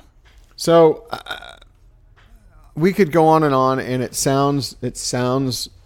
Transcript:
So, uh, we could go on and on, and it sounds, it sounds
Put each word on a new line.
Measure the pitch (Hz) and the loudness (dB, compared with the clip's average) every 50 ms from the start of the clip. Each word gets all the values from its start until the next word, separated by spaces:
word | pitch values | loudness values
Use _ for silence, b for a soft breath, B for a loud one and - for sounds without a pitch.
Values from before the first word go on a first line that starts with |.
| - _ _ _ _ _ _ - - _ _ | -18 _ _ _ _ _ _ -20 -20 _ _
So, | - - 170 165 165 165 156 151 - - - | -6 0 2 4 6 6 4 4 0 -6 -12
uh, | - - - - 160 - - - - - - _ _ _ _ - _ _ _ _ _ _ _ _ - - _ - _ _ - - - | -14 -12 -12 -12 -14 -14 -14 -18 -20 -20 -20 _ _ _ _ -20 _ _ _ _ _ _ _ _ -20 -20 _ -20 _ _ -20 -16 -6
we | 151 160 196 180 | -2 -2 0 2
could | - 196 151 | 2 0 2
go | 131 170 160 | 2 4 4
on | 156 160 160 156 | 4 4 4 2
and | 147 135 | 2 2
on, | 131 131 131 131 131 | 2 2 2 0 -2
and | 92 110 127 127 | -4 -4 -4 -4
it | 123 - - | -4 -6 -6
sounds, | - - 143 135 135 139 143 143 143 - - - - | -4 -2 0 0 2 0 0 0 -2 -4 -8 -10 -10
it | - 127 - | -10 -10 -10
sounds | - - - - 123 123 123 127 135 139 127 120 - - - - - _ | -10 -10 -8 -6 -4 -2 -2 -2 -2 -4 -4 -6 -8 -10 -12 -16 -20 _